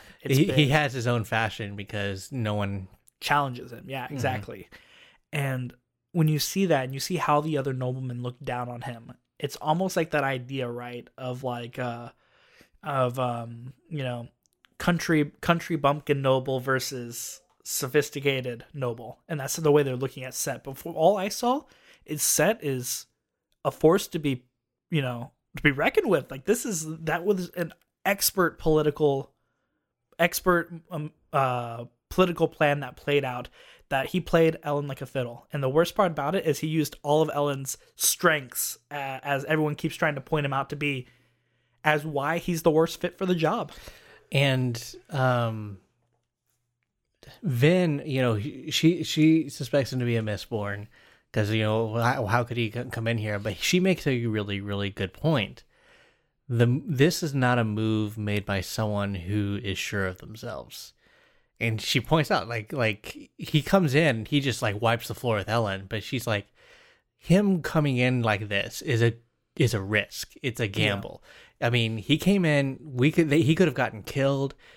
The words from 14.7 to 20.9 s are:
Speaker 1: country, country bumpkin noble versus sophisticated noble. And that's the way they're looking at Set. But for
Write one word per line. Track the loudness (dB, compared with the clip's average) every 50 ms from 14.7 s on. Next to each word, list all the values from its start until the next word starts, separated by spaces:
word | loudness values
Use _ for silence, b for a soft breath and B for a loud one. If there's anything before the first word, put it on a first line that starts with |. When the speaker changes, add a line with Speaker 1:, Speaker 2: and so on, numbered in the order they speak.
| _ -2
Speaker 1:
country, | 0 0 0 2 2 2 2 2 2 0 -4 _
country | 0 0 0 0 0 -4 -2
bumpkin | 0 2 2 0 0 0 -2 -2 0 2
noble | 2 2 2 2 -2 -4 -2
versus | 0 0 0 0 -2 -4 -8 -8 -10 -10 -10 -12 -12 -12 -14 -16 _ _ _ _ _
sophisticated | -8 -6 -4 -4 0 2 2 2 0 -4 -4 -2 -2 -2 -2 -4 -6 -8 -10 -14 -14 -8
noble. | -6 -6 -4 -6 -6 -10 -14 -16 -18 _ -10
And | -8 -8
that's | -6 -6 -6 0
the | 4 6
way | 6 6 6
they're | 4 0 -2
looking | -4 -6 -6 -10 -14
at | -10 -8
Set. | -6 -6 -6 -6 -8 -10
But | -14 -12 -10
for | -10 -8